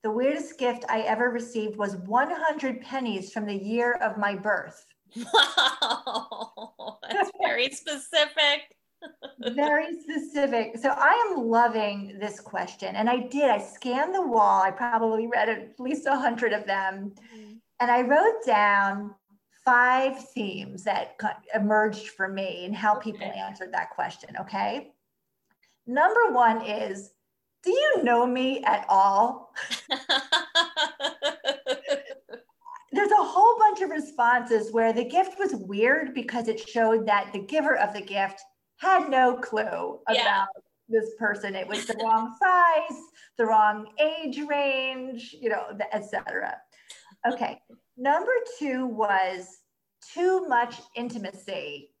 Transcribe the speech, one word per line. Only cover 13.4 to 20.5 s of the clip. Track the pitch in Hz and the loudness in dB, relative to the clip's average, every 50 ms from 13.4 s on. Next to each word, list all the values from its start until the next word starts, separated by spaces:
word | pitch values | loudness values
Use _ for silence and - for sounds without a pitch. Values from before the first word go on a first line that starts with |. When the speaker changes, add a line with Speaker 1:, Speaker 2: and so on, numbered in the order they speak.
| 294 269 | 2 4
Speaker 1:
I | 220 202 | 2 2
scanned | 202 - - - - 254 240 262 294 349 381 | 0 -8 -16 -10 -6 -4 -2 -2 -2 -2 0
the | 392 359 | -2 -2
wall. | 285 240 226 208 202 196 196 190 | 2 4 4 4 6 6 4 2
I | 190 | 2
probably | 185 - 240 240 233 226 226 226 220 220 226 | 0 -2 -4 -2 0 0 0 0 0 0 -2
read | 233 240 226 214 220 | -2 0 0 0 0
at | 220 - - - - _ | -2 -4 -8 -16 -16 _
least | 247 254 311 302 - | -6 -6 -6 -2 0
a | 269 277 | 0 0
hundred | 269 254 247 233 226 247 226 208 | 2 2 -2 0 0 -2 0 0
of | 214 208 196 | -2 -2 -2
them. | 196 196 190 190 190 196 196 202 196 - - 233 233 | -2 -2 -2 -4 -4 -6 -10 -12 -14 -16 -20 -20 -20
Speaker 2:
Mm-hmm. | 220 214 208 214 226 _ _ _ _ | -20 -20 -20 -20 -20 _ _ _ _
Speaker 1:
And | 247 240 | 0 2
I | 240 247 254 | 4 2 4
wrote | 240 285 302 381 453 440 440 - | 4 4 4 4 4 2 0 0
down | 262 220 208 311 311 202 202 196 196 196 202 208 208 - _ _ _ _ _ _ _ _ _ _ | 2 2 4 4 4 4 4 2 2 -2 -4 -8 -12 -14 _ _ _ _ _ _ _ _ _ _
five | - 147 240 247 247 254 262 269 269 262 - - - | 4 6 6 6 6 4 4 2 0 -2 -4 -14 -12
themes | _ 233 214 196 | _ -8 -6 -6